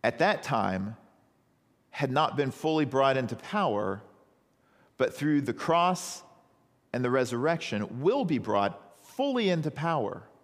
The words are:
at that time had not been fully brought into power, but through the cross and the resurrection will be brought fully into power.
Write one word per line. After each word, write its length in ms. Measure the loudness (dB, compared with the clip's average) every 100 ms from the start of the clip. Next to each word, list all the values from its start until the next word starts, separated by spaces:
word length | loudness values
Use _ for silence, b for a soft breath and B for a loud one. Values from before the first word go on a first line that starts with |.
at 160 | 0 2
that 240 | 2 2
time 540 | 0 0 2 0 -4 -8 -18 _ _ _ _ _ _ _ _
had 200 | -4 0
not 260 | 2 0 0
been 140 | -2
fully 360 | -2 0 0 2
brought 300 | 4 4 4
into 200 | -2 -6
power, 640 | -6 -2 0 0 -2 -6 -10 -20 _ _ _ _ b b b _
but 180 | -2
through 280 | 0 2 2
the 100 | 0
cross 720 | -4 2 4 4 0 -6 -14 -16 -20 _ _ _ _ _
and 120 | -2
the 60 | 0
resurrection 920 | 2 0 0 0 -2 -2 -6 -6 -2
will 240 | 0 0
be 140 | 0 -2
brought 420 | 0 2 2 -2 -20 -20
fully 480 | -20 -4 -2 2 2
into 200 | 0 -2
power. 520 | -4 -2 -2 -2 -6 -16 -20